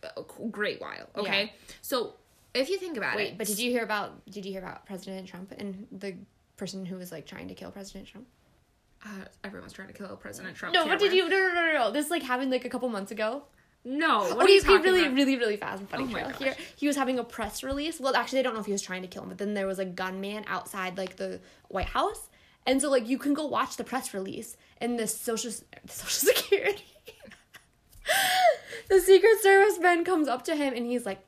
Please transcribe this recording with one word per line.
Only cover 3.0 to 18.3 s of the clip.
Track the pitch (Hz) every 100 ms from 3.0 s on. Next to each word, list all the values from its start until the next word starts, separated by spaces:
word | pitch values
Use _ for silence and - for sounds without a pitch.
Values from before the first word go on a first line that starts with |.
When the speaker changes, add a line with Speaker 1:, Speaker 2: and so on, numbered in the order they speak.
| 165 160
Speaker 2:
Wait, | 202
Speaker 1:
it | 190
Speaker 2:
but | 202
did | 202
you | 240
hear | 247
about, | 214 214 190 - -
did | 202 190
you |
hear | 190
about | 185 - -
President | 190 196 190 185
Trump | 180 196 -
and | 202 190 214
the | 196 196 185 202 _ _ -
person | 185 190 185
who | 185
was, | 180
like, | 160 -
trying | - 185
to | 180
kill | 180
President | 202 196 196 -
Trump? | 202 254 _ _ _ _ _ _ _
Speaker 1:
Uh, | 208 196 - _
everyone's | 202 196 190
trying | 190 196
to |
kill | - 196 196
President | - - 185 -
Trump, | -
Speaker 2:
No, | 359 311
but | 349
did | 392
Speaker 1:
Cameron. | 370
Speaker 2:
you, | 339
no, | 381 381
no, |
no, | 349 330
no, | 302 220
no. |
This, | 226 302
like, | 349
happened, | 254 254 269
like, | 254 254
a |
couple | 247 247
months | 208 196
ago. | 220 220 269 - _ _ _ 240
Speaker 1:
No, | 277 320 226
what | 185 226
Speaker 2:
Okay, | 381
Speaker 1:
are |
you | 392
Speaker 2:
okay, | -
Speaker 1:
talking | 381
Speaker 2:
really, | 349 370 311
Speaker 1:
about? | 262
Speaker 2:
really, | 277 262
really | 233 208
fast | 208 190
and | 196
funny | 247
Speaker 1:
Oh | 262
my | 208
Speaker 2:
trail | -
Speaker 1:
gosh. | 269
Speaker 2:
here. | 269 262 339 -
He | 294
was | 285
having | 254 254
a |
press | 240 - 208 -
release. | 262 277 302 320
Well, | 262 247
actually, | 233